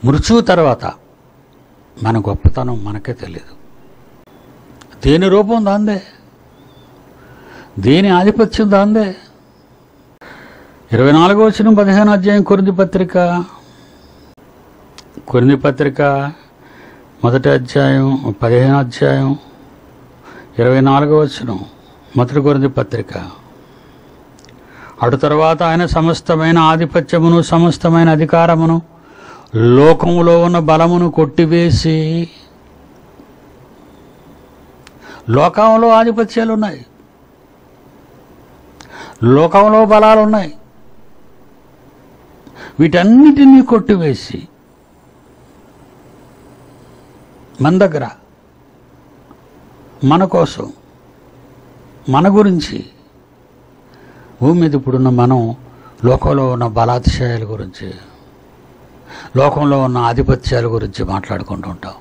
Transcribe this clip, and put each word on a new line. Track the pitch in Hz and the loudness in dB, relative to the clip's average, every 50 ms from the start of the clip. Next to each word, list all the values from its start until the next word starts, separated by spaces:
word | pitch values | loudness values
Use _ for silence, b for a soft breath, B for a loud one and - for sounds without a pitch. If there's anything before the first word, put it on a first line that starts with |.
| - | 0
మృత్యువు | 123 143 139 - - 226 233 | 0 0 0 0 2 0 0
తర్వాత | 226 - 185 175 160 143 120 - - - - - _ _ _ _ _ _ _ _ _ _ _ _ _ _ _ _ _ _ _ - 110 | 2 2 0 2 2 0 0 -2 -6 -12 -12 -12 _ _ _ _ _ _ _ _ _ _ _ _ _ _ _ _ _ _ _ -8 -6
మన | 110 113 113 | -4 -2 -2
గొప్పతనం | 101 107 98 - - - - - 127 123 120 107 101 | -2 -4 -6 0 0 0 0 0 -4 -6 -6 -6 -8
మనకే | 101 104 107 - - 123 | -8 -10 -12 -10 -12 -12
తెలీదు. | - - 92 82 - - - - - - - - - - - - - - - - - _ - - - _ - - - - - - - - - - - - | -12 -14 -16 -16 -18 -20 -20 -20 -20 -20 -20 -20 -20 -20 -20 -20 -20 -20 -20 -20 -20 _ -20 -20 -20 _ -20 -20 -20 -20 -20 -20 -20 -20 -20 -20 -6 0
దేని | - 143 165 185 190 | 2 2 2 2 2
రూపం | 185 202 208 196 233 226 214 | 2 2 0 0 -2 -2 -2
దాందే, | 202 196 208 214 208 208 190 - - - - _ _ _ _ _ _ _ _ - - _ - - - - - - - - B B B B B B B B B B B B - | -2 -2 -2 -2 -2 -4 -6 -8 -14 -20 -20 _ _ _ _ _ _ _ _ -20 -20 _ -20 -20 -20 -20 -20 -20 -20 -20 B B B B B B B B B B B B -6
దేని | 95 113 139 170 202 202 | 0 0 2 2 2 2
ఆధిపత్యం | 185 175 180 202 214 214 226 208 - - 226 208 | 2 2 2 0 2 0 -2 -2 0 -2 -2 0
దాందే. | 202 196 202 208 214 226 214 190 185 - - - _ _ _ _ _ _ _ _ _ _ _ _ _ _ _ _ _ _ B B B B B B B B B B B B B _ - | 2 2 2 2 0 0 -2 -4 -6 -12 -20 -20 _ _ _ _ _ _ _ _ _ _ _ _ _ _ _ _ _ _ B B B B B B B B B B B B B _ -2
ఇరవై | 110 127 139 | 0 2 4
నాలుగో | 147 156 170 185 202 208 220 | 4 4 4 4 4 2 2
వచనం, | 220 202 - 220 220 220 | 0 2 0 2 2 2
పదిహేను | 202 208 196 196 202 214 208 | 2 2 2 2 2 2 2
అధ్యాయం | 208 202 185 202 208 208 190 | 2 0 0 0 0 0 0
కొరింథీ | - 202 190 175 196 | 0 0 0 0 -2
పత్రిక, | 196 175 190 185 - 196 185 175 - 185 175 175 175 175 175 - B B B B B B B B B B B B _ - - - _ _ - _ _ - - - _ _ - - - - - - _ - - - | 0 -2 -2 -2 -2 -4 -6 -2 -2 -2 -2 0 -2 -4 -6 -8 B B B B B B B B B B B B _ -20 -20 -20 _ _ -20 _ _ -20 -20 -20 _ _ -20 -20 -20 -20 -20 -20 _ -20 -16 -4
కొరింథీ | 123 123 120 131 143 | -2 0 2 2 0
పత్రిక | 139 - 147 135 - 151 143 131 - 147 143 139 139 139 143 151 b b b _ _ B B B B B B B B B B _ - - | 0 0 -4 -4 -2 -4 -4 -2 -2 -2 -2 -2 -2 -6 -8 -12 b b b _ _ B B B B B B B B B B _ -6 -4
మొదటి | 120 120 131 127 143 | -2 -2 0 0 0
అధ్యాయం, | 139 135 127 123 - 143 139 139 135 135 135 135 135 135 - - 104 - | 0 0 -2 -4 -2 -2 0 0 0 0 0 -2 -2 -4 -6 -8 -8 -4
పదిహేను | - 117 117 123 127 135 139 139 | -2 0 0 2 2 2 0 0
అధ్యాయం, | 135 123 117 - - 139 139 135 135 135 139 147 - - - - - - - - _ - - - - - - - B B B B B B - - | -2 -4 -4 -4 -2 -2 -2 -2 -2 -4 -6 -6 -10 -20 -20 -20 -20 -20 -20 -20 _ -20 -20 -20 -20 -20 -20 -20 B B B B B B -6 -2
ఇరవై | 117 123 127 135 | 0 0 0 2
నాలుగో | 135 135 135 139 147 147 151 151 | 2 2 2 0 0 2 0 0
వచనం, | 151 139 - - - 123 101 101 98 - - _ - - - _ _ - - 127 | 0 -2 -4 -10 -10 -10 -10 -10 -12 -16 -20 _ -20 -20 -20 _ _ -8 -4 -4
మొదటి | 123 123 135 147 | -4 -2 -2 -2
కొరింథీ | 135 147 143 139 135 139 | 0 0 0 0 -2 -2
పత్రిక. | 135 - 113 - - 110 107 - - 95 87 87 - - - - - - - _ _ - _ - - - - - - - - _ _ - _ - - B B B B B B B B B - | -2 -4 -6 -6 -8 -10 -10 -10 -12 -16 -16 -16 -20 -20 -20 -20 -20 -20 -20 _ _ -20 _ -20 -20 -20 -20 -20 -20 -20 -20 _ _ -20 _ -20 -20 B B B B B B B B B -2
"అటు | 120 127 | -2 -2
తర్వాత | 127 - 147 147 151 156 160 165 151 180 | 0 -2 -2 0 0 2 0 0 0 -2
ఆయన | 165 160 170 175 | -2 -2 -2 -2
సమస్తమైన | 170 - 165 160 165 165 165 - - 170 160 160 160 165 170 | -2 -2 -2 -2 -2 -2 -4 -4 -4 -2 -2 0 2 2 4
ఆధిపత్యమును, | 160 156 160 160 170 156 - 175 156 - - 170 160 165 170 170 | 4 4 4 2 -2 -2 -2 -4 -4 -2 -2 0 2 2 2 2
సమస్తమైన | 165 - - 165 170 175 143 - - 170 165 165 165 165 | 0 0 0 2 2 2 0 0 -2 0 2 2 2 2
అధికారమును, | 160 151 165 156 - 170 165 170 170 160 165 160 165 165 165 _ _ B B B B B B B B B B B - | 2 0 0 0 0 0 2 2 0 0 0 0 -2 -2 -4 _ _ B B B B B B B B B B B -2
లోకములో | 110 110 117 123 131 143 156 165 156 170 175 175 175 170 170 170 170 | 0 2 4 6 6 6 6 4 4 2 -2 0 2 2 4 4 2
ఉన్న | 170 175 175 175 | 2 2 0 0
బలమును | 165 151 160 156 160 170 175 175 175 170 | 0 2 2 2 2 2 2 0 0 -2
కొట్టివేసి," | 147 - 160 143 - - 170 156 165 170 170 170 160 - - 160 160 160 156 156 165 165 170 165 - - - - _ _ _ - - _ - - - - _ - - - - _ - _ - - - - - - - _ - - - - - - - _ - - - - - - - _ - _ - - - - _ B B B B B B - | 0 0 -2 -2 0 -2 0 2 2 0 2 2 0 0 0 -2 -2 -2 -2 -4 -4 -6 -8 -8 -12 -20 -20 -20 _ _ _ -20 -20 _ -20 -20 -20 -20 _ -20 -20 -20 -20 _ -20 _ -20 -20 -20 -20 -20 -20 -20 _ -20 -20 -20 -20 -20 -20 -20 _ -20 -20 -20 -20 -20 -20 -20 _ -20 _ -20 -20 -20 -20 _ B B B B B B -2
లోకంలో | 113 135 151 185 - 202 208 226 220 220 233 233 | 0 0 0 0 0 2 2 2 4 4 4 4
ఆధిపత్యాలు | 226 220 226 233 226 220 226 - - 233 226 226 220 | 4 4 2 2 0 -2 -4 -4 -4 -4 -4 -2 -2
ఉన్నాయి, | 220 214 202 160 135 123 _ _ _ - _ _ _ _ _ _ _ _ _ _ _ _ _ _ _ _ - _ - - _ - - - _ - - - _ - - - - - - B B B B B B B B - | -4 -4 -6 -8 -12 -18 _ _ _ -20 _ _ _ _ _ _ _ _ _ _ _ _ _ _ _ _ -20 _ -20 -20 _ -20 -20 -20 _ -20 -20 -20 _ -20 -20 -20 -20 -20 -20 B B B B B B B B 0
లోకంలో | 117 131 143 160 170 165 196 202 214 214 220 220 | 2 4 4 2 2 4 4 4 4 4 4 4
బలాలు | 202 214 214 214 214 220 220 | 4 4 4 6 6 4 4
ఉన్నాయి, | 214 208 214 214 185 151 - - - - _ - - - - - - - - - - - - - - - _ _ _ _ - _ _ - _ - - - - - - - - - - - B B B B B B | 4 2 0 -2 -4 -6 -12 -16 -20 -20 _ -20 -20 -20 -20 -20 -20 -20 -20 -20 -20 -20 -20 -20 -20 -20 _ _ _ _ -20 _ _ -20 _ -20 -20 -20 -20 -20 -20 -20 -20 -20 -20 -20 B B B B B B
వీటన్నిటినీ | 151 156 147 175 175 202 226 254 285 294 285 285 277 269 269 262 | 0 0 2 0 2 4 6 6 6 6 6 6 6 8 8 8
కొట్టివేసి, | 254 - 233 220 - - 214 185 165 151 131 - - - - - - - _ _ _ _ _ _ _ _ _ _ _ _ _ _ _ _ _ _ - _ _ _ _ - _ - - _ - - - - - - - - - - - - - - - - - - - - - - - - - - - _ - - - - - - | 6 4 0 0 2 0 -2 0 0 -2 -4 -6 -8 -14 -16 -16 -16 -18 _ _ _ _ _ _ _ _ _ _ _ _ _ _ _ _ _ _ -20 _ _ _ _ -20 _ -20 -20 _ -20 -20 -20 -20 -20 -20 -20 -20 -20 -20 -20 -20 -20 -20 -20 -20 -20 -20 -20 -20 -20 -20 -20 -20 -20 -20 -20 _ -20 -20 -20 -20 -8 -2
మన | 127 147 175 185 | 0 0 2 2
దగ్గర, | 202 185 156 147 123 113 - _ _ _ _ _ _ _ _ _ _ _ _ _ _ _ _ _ _ _ _ - _ _ - _ _ _ _ - - - - - - - - - - | 2 0 0 -4 -10 -10 -14 _ _ _ _ _ _ _ _ _ _ _ _ _ _ _ _ _ _ _ _ -20 _ _ -20 _ _ _ _ -20 -20 -20 -20 -20 -20 -20 -16 -4 0
మన | 131 147 175 190 | 0 2 2 0
కోసం, | 185 - 180 165 - - - - - - _ _ _ _ _ _ _ _ _ _ _ _ - - - - - - - - - - - - - - - | 0 0 -2 -2 -2 -6 -12 -16 -16 -16 _ _ _ _ _ _ _ _ _ _ _ _ -20 -20 -20 -20 -20 -20 -20 -20 -20 -20 -20 -20 -16 -8 -2
మన | 131 139 170 196 196 208 | -2 0 2 2 2 2
గురించి, | 214 202 185 170 147 - - - - - _ _ _ _ _ _ _ _ _ _ _ _ _ _ _ _ _ _ _ B B B B B B B B B B B | 2 2 0 -2 -4 -8 -12 -14 -14 -16 _ _ _ _ _ _ _ _ _ _ _ _ _ _ _ _ _ _ _ B B B B B B B B B B B
భూమి | - 139 165 175 | 0 0 2 2
మీద | 170 156 147 | 0 0 -2
ఇప్పుడున్న | 139 131 135 127 131 131 131 | -2 -4 -2 -2 0 0 0
మనం | 127 123 123 123 131 123 117 113 120 - - B B B B B B B - | 2 2 0 0 0 0 -2 -4 -6 -10 -16 B B B B B B B -2
లోకంలో | 120 127 131 - 143 147 139 135 131 | 0 0 0 -2 -2 -2 -2 -2 -4
ఉన్న | 127 120 120 120 | -4 -4 -6 -6
బలాతిశయాల | 107 117 117 117 123 127 123 - - - 127 120 120 117 110 | -2 -2 -2 -2 -2 -2 -2 -4 -4 -2 -6 -6 -6 -8 -8
గురించి, | 104 110 104 98 92 - - - 98 - - - - - - - _ _ _ _ - - - - - - _ - - _ - B B B B B B B 127 | -10 -12 -12 -14 -16 -16 -18 -18 -18 -18 -18 -20 -20 -20 -20 -20 _ _ _ _ -20 -20 -20 -20 -20 -20 _ -20 -20 _ -20 B B B B B B B 0
లోకంలో | 135 147 143 151 147 143 139 139 131 | 0 0 0 -2 -2 -2 0 -2 -2
ఉన్న | 131 127 123 | -2 -4 -4
ఆధిపత్యాల | 120 117 120 123 135 - 135 127 - - 131 120 117 | -4 -4 -2 -4 -2 -2 -2 -2 -2 -6 -4 -4 -4
గురించి | 117 113 113 107 101 98 - 113 | -4 -6 -6 -8 -8 -10 -10 -10
మాట్లాడుకుంటూ | 92 95 101 98 - 101 95 - - 95 90 90 92 | -8 -8 -10 -8 -10 -12 -12 -10 -12 -12 -14 -12 -14
ఉంటాం. | 87 - - 92 - - | -14 -16 -16 -20 -20 -20